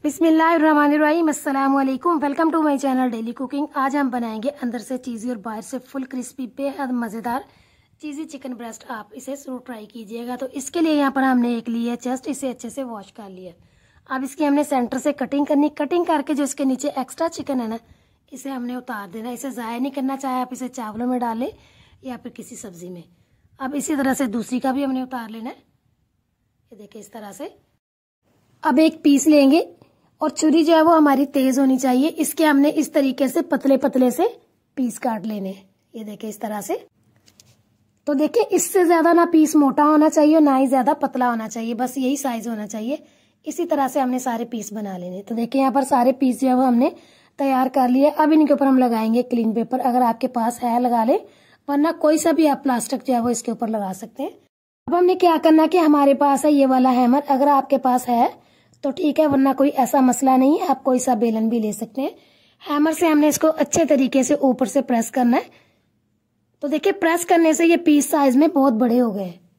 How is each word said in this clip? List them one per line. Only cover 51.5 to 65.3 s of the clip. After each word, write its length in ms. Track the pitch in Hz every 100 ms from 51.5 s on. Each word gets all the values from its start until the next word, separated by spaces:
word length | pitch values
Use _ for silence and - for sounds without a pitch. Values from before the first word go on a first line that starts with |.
| _ -
वरना 240 | 285 311 330
कोई 180 | 302 311
सा 140 | 330
भी 160 | 320 311
आप 160 | 269
प्लास्टिक 400 | 277 240 - 262
जो 100 | -
है 60 | 240
वो 80 | 233
इसके 200 | 233 240
ऊपर 180 | 226 226
लगा 220 | 220 196 180
सकते 280 | 226 -
हैं। 80 | 302 - _ _ _ _ -
अब 80 | 349
हमने 200 | 359 370
क्या 200 | 359 320
करना 240 | 330 320
है 60 | 320
कि 80 | 359
हमारे 340 | 311 294 277 277
पास 300 | 285 269 302
है 80 |
ये 120 | 285 269
वाला 220 | 262 254
हैमर, 300 | 247 240 269
अगर 260 | 285 269 285
आपके 280 | 269 269 269
पास 280 | 262 247 247
है 360 | 240 262 - _ _ _ _
तो 60 | 277
ठीक 280 | 269 302 285
है, 60 | 311
वरना 240 | 277 269
कोई 160 | 262 277
ऐसा 280 | 285 240 285
मसला 340 | 254 247 262 262
नहीं 200 | 262 320
है, 80 | 359
आप 140 | 254
कोई 160 | - 254
सा 140 | 254 233
बेलन 320 | 233 220 226
भी 100 | 233
ले 120 | 214
सकते 280 | 202 220 -
हैं। 80 | 277 - _ _ _ _
हैमर 300 | - 294 311
से 140 | 320 339
हमने 200 | 302 302
इसको 200 | 294 320
अच्छे 360 | 311 294 - 311
तरीके 380 | 285 262 269
से 120 | 254 285
ऊपर 300 | 269 240 254
से 140 | 277
प्रेस 260 | 262 240 226
करना 280 | - 247